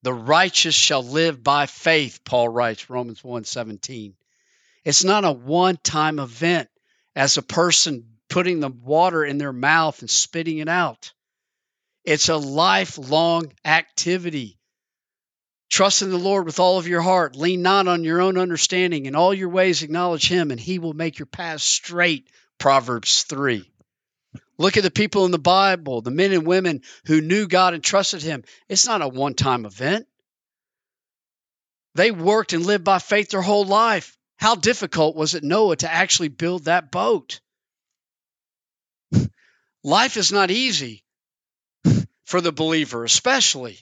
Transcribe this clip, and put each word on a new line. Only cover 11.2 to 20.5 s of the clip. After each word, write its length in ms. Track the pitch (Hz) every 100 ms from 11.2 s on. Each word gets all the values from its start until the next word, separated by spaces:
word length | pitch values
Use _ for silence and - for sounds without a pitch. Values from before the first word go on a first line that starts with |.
| _ _ _ _ _ _ _ _ -
It's 240 | 151 -
a 80 | 160
lifelong 1120 | 139 143 180 196 185 - 131 151 170 165 156 _ -
activity. 920 | 160 165 - 170 180 175 156 110 _ _ _ _ _ _ _ _ _ _ _ _
"Trust 320 | - 196 196
in 80 | 190
the 80 | 180
Lord 280 | 190 196 165
with 140 | 156
all 200 | 185 185
of 80 | 170
your 140 | 175
heart. 340 | 175 185 156 131
Lean 260 | 165 185
not 260 | 180 196 185
on 160 | 170
your 180 | 165 170
own 160 | 185 180
understanding. 680 | 180 165 - 185 180 160 135
In 100 | 143
all 180 | 180
your 160 | 196 185
ways 340 | 185 185 156
acknowledge 440 | 151 165 180 160 -
him, 220 | 175
and 100 | 156